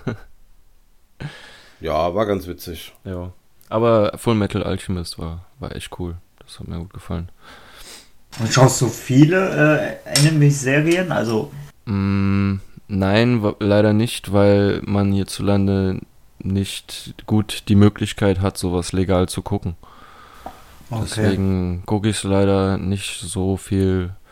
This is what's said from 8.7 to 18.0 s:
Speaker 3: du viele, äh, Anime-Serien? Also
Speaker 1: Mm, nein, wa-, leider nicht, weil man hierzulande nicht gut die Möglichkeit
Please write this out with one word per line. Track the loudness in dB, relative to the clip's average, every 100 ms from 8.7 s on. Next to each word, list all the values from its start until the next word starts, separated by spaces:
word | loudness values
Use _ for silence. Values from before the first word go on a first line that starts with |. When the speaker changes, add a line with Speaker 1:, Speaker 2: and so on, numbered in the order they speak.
| 4
Speaker 3:
du | -2
viele, | -2 -2 4 4 4 0 2 2 2 -2 -8 -6
äh, | 0
Anime-Serien? | 2 4 4 2 0 2 2 0 0
Also | -2 0 -2 -4 -10 -18 -16 -6
Speaker 1:
Mm, | -2 0 0 2 2 0 -2 -8 -18 -6
nein, | -2 2 4 4 2
wa-, | 0 0
leider | 2 4 4
nicht, | 4 0 -4 0
weil | 4 6 6 4 0 -2
man | 0 2
hierzulande | 0 -2 -4 0 2 2 0 0 -4 -10 -20 -20 -12
nicht | -4 -2 -4 -8 -14 -16 -16 -16 0
gut | 0 0 -6 2
die | 6
Möglichkeit | 6 4